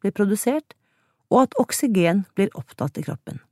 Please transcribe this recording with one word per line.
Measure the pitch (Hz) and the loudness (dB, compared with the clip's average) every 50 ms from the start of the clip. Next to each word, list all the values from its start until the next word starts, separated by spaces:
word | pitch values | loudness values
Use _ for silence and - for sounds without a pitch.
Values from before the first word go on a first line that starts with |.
blir | - 196 - | -6 -4 -2
produsert, | - 208 196 208 208 - 240 277 311 - _ - - _ _ _ _ _ _ _ _ _ _ | 0 0 0 0 0 0 -2 -2 -2 -4 _ -16 -20 _ _ _ _ _ _ _ _ _ _
og | - 240 262 | 4 4 4
at | 254 - - 247 | 4 2 0 -2
oksygen | - - - - 262 214 190 170 165 175 202 190 - _ | -2 -2 -2 -2 0 2 4 4 4 2 0 -2 -2 _
blir | - 196 196 - - | -2 -2 -2 -2 -8
opptatt | 127 - - - 127 - - - | -14 -14 -10 -8 -8 -6 -6 -8
i | - | -8
kroppen. | - - - _ - - 135 - _ | -8 -10 -10 _ -14 -16 -16 -18 _